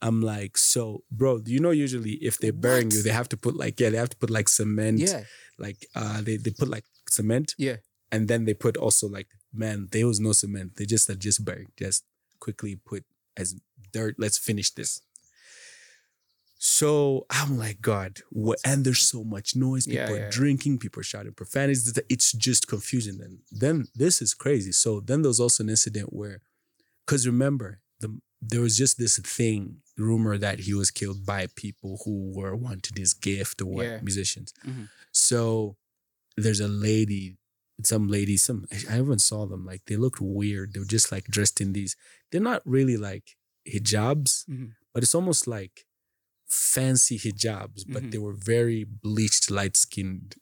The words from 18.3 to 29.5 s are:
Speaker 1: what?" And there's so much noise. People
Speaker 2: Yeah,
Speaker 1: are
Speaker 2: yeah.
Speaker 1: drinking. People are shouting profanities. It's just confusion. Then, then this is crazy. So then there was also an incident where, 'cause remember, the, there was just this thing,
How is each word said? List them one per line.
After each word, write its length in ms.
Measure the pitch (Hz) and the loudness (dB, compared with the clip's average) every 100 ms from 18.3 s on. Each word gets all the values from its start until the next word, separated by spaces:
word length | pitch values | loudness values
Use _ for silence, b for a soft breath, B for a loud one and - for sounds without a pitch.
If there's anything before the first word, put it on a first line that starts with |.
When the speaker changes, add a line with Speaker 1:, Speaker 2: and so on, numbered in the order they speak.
Speaker 1:
what?" 280 | 113 110 - | -2 0 2
And 200 | 131 139 | 2 2
there's 180 | 131 123 - | 4 4 2
so 140 | 120 | 0
much 320 | 110 101 - | -6 -4 -2
noise. 320 | 127 131 131 120 | 0 2 2 0
People 200 | 127 113 | 0 -2
Speaker 2:
Yeah, 40 | |
Speaker 1:
are 40 | 104 | -2
Speaker 2:
yeah. 40 | 104 | -2
Speaker 1:
drinking. 480 | 110 143 135 143 127 | 2 2 2 2 0
People 200 | 104 - | -2 -8
are 40 | |
shouting 280 | - 104 104 | -10 -10 -12
profanities. 640 | - - 135 139 131 120 113 - | -12 -4 0 2 2 0 -2 -2
It's 240 | 127 - | 2 2
just 340 | 113 131 123 - | 2 2 2 0
confusion. 520 | 104 - 127 107 98 | -4 -2 -2 -2 -8
Then, 200 | - 92 _ | -14 -18 _
then 320 | 104 135 165 113 | -2 0 2 -2
this 260 | 117 160 - | 0 2 2
is 140 | 110 | 0
crazy. 380 | - 147 135 95 | -2 0 0 2
So 260 | - 117 104 | 2 2 0
then 240 | 104 143 | 0 2
there 60 | 147 | 4
was 100 | 123 | 4
also 240 | 120 - | 4 2
an 80 | 107 | 2
incident 420 | 110 113 107 - | 2 0 -2 -6
where, 280 | - 104 95 _ _ _ _ _ _ - | -8 -10 -14 _ _ _ _ _ _ -2
'cause 220 | 143 123 | 0 4
remember, 520 | 120 139 139 95 101 _ _ | 4 4 0 -4 -14 _ _
the, 200 | 107 104 - _ | -10 -10 -16 _
there 180 | 110 120 | -4 0
was 160 | 117 104 | 2 4
just 220 | 135 - | 2 2
this 200 | 113 - | 0 0
thing, 640 | - - 117 | -2 0 0